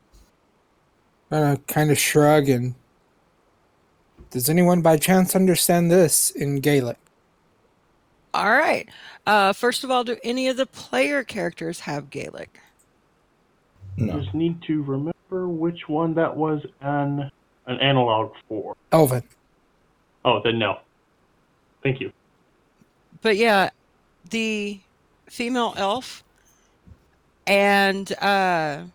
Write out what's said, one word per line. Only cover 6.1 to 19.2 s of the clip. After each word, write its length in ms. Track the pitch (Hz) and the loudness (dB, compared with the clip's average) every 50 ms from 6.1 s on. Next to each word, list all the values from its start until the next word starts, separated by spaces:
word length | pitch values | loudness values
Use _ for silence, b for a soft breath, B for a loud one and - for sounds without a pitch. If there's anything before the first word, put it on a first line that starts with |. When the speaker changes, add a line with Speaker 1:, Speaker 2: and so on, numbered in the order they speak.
| - - - - | 4 0 0 -2
Speaker 1:
in 300 | - - 147 143 139 139 | -4 -4 -4 -2 -2 0
Gaelic?" 380 | 135 147 147 139 123 117 117 _ _ _ _ _ _ _ _ _ _ _ _ _ _ _ _ _ _ _ _ _ _ _ _ _ _ - - | 2 2 2 2 2 0 -6 _ _ _ _ _ _ _ _ _ _ _ _ _ _ _ _ _ _ _ _ _ _ _ _ _ _ -6 -4
Speaker 2:
All 160 | - 185 208 | -2 0 2
right. 380 | 233 277 320 359 269 - - B B B B B B B - | 2 2 2 0 -2 -4 -6 B B B B B B B -2
Uh, 280 | - 214 208 196 190 | 2 2 4 4 2
first 320 | 202 - 240 240 240 - - | 0 0 -2 -2 -2 -4 -4
of 80 | 254 | -2
all, 100 | 262 247 | -2 -2
do 140 | 233 240 226 - - | -2 -4 -8 -8 -6
any 240 | 233 247 262 262 262 | -6 -4 -2 -2 -2
of 80 | 254 | -2
the 100 | 247 262 | -2 -4
player 560 | - - - - - - 247 269 285 294 277 | -6 -6 -20 -12 -6 -2 0 0 0 0 -4
characters 560 | 214 - - 202 170 170 - - 165 160 170 - | -4 -6 -8 -6 -6 -6 -6 -8 -10 -10 -10 -10
have 300 | - - 147 147 139 139 | -8 -8 -8 -8 -8 -10
Gaelic? 480 | - 135 - - - - - - _ - _ _ _ _ _ _ _ _ _ _ _ _ _ _ _ _ _ _ _ _ _ _ _ _ - 95 95 | -12 -12 -12 -12 -14 -16 -18 -18 _ -20 _ _ _ _ _ _ _ _ _ _ _ _ _ _ _ _ _ _ _ _ _ _ _ _ -20 -14 -6
Speaker 3:
No. 240 | - 113 98 87 147 | -4 -4 -2 -2 -6
Speaker 4:
Just 140 | - - - | -6 -6 -4
need 260 | 156 165 170 170 170 | -2 -2 -2 -4 -6
to 200 | - - 156 151 | -4 -4 -4 -4
remember 680 | 143 139 135 135 147 165 - _ _ - 185 185 185 180 | -2 -4 -4 -4 -4 -6 -8 _ _ -10 -8 -6 -6 -6
which 400 | 170 160 165 170 170 - - - | -4 -4 -4 -4 -4 -6 -8 -6
one 240 | 151 156 165 165 156 | -2 -2 -2 0 0
that 220 | 165 165 - - | 0 -2 -2 -2
was 300 | 147 156 156 151 147 - - _ _ | -2 -2 -2 -2 -4 -6 -12 _ _
an, 500 | 139 143 143 143 143 143 143 143 143 139 _ _ _ _ _ _ _ | -6 -4 -2 -2 -2 -2 -2 -4 -6 -8 _ _ _ _ _ _ _
an 120 | 123 127 123 | -10 -4 -2
analog 540 | 135 139 139 131 123 117 110 110 110 104 - - _ - | 0 2 2 2 2 2 2 0 -2 -4 -8 -18 _ -10
for. 260 | 110 104 - - - _ _ - | -10 -10 -10 -10 -14 _ _ 2
Speaker 1:
Elven. 320 | 151 165 151 127 127 120 | 4 4 4 4 2 -4